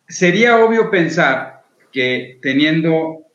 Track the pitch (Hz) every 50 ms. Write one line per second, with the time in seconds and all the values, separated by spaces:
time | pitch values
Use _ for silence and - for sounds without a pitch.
0 | _ _ - - 185 175 175 208 233 240 233 226 226 220 226 226 214 - 202 180
1 | 165 151 160 170 156 139 127 - - - - - _ _ _ _ _ _ - 135
2 | 127 127 127 127 127 - - _ - 139 131 143 151 156 160 160 156 165 160 160
3 | 160 160 - - - _